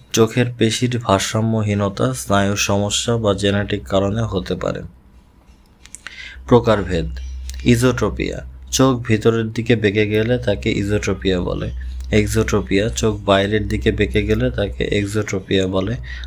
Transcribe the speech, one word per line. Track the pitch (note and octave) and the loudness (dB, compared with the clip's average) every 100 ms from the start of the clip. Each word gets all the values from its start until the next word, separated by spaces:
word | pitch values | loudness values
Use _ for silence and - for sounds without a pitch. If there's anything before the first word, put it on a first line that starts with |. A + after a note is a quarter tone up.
| - | -2
চোখের | - A2 B2 B2 B2 | 2 2 2 -2 0
পেশির | A2+ A2 B2 A#2+ | 0 2 -2 -2
ভারসাম্যহীনতা, | - G2 - A2 A2+ A2+ G#2 G#2 G2+ G2 B2 | 2 2 2 0 0 0 0 0 0 0 -2
স্নায়ুর | B2+ - G2+ G2 G2+ | -2 0 2 2 0
সমস্যা | - G2+ G2+ - - A#2 | 0 0 0 -2 0 0
বা | G#2+ | 2
জেনেটিক | F#2+ G2 G2+ G2+ G#2 | 2 2 0 0 -4
কারণে | - G2 G2 G#2+ | 0 0 2 0
হতে | A2+ G2 F#2 F2+ | -2 -4 -4 -4
পারে। | G1+ - - - - - - _ - - _ _ - - - - - - - | -4 -4 -10 -18 -20 -20 -20 _ -20 -20 _ _ -20 -18 -16 -16 -16 -16 4
প্রকারভেদ। | B2 A#2 G#2 F2+ F2 D#2+ - - - - - | 4 6 2 2 -2 -2 -6 -10 -10 -10 -2
ইজোট্রপিয়া, | B2 A#2 B2+ B2 G#2+ - G1+ G1+ - - - | 2 4 4 2 -2 -2 -6 -6 -12 -18 -4
চোখ | - C3 B2 | 2 4 2
ভিতরের | A#2 A2 A2+ A2+ A2 | 0 2 4 2 0
দিকে | A2+ A2+ A#2 | -2 0 2
বেঁকে | G#2 G#2 G#2 | 2 2 2
গেলে | G#2+ A2 B2 | 2 2 0
তাকে | - G2+ A#2 | 0 -2 -2
ইজোট্রপিয়া | G#2 G2+ G#2 - F#2 F#2+ F2+ | -2 0 -2 -2 -2 0 0
বলে। | F2+ F#2 G#2 - - - - | -2 -4 -4 -6 -8 -8 0
এক্সোট্রপিয়া, | A2 G#2 A2 A2 G#2 F#2 G2 A2 | 2 2 0 0 0 2 0 0
চোখ | A#2 A2+ G2+ G2+ | 0 -2 0 2
বাইরের | G2 G2+ G#2+ G2+ | 2 2 0 -2
দিকে | G#2+ A2+ | 0 0
বেঁকে | G2+ G2+ G#2+ | 2 0 0
গেলে | G2+ G#2+ B2+ | 0 0 0
তাকে | A#2 G2+ - | -2 -4 -2
এক্সোট্রপিয়া | - G#2 G2+ G#2 G#2 G2 F#2 G2 F#2+ | -2 0 0 -2 -2 -4 0 0 2
বলে। | F#2+ F#2+ B2 - - | 0 -2 -4 -8 -10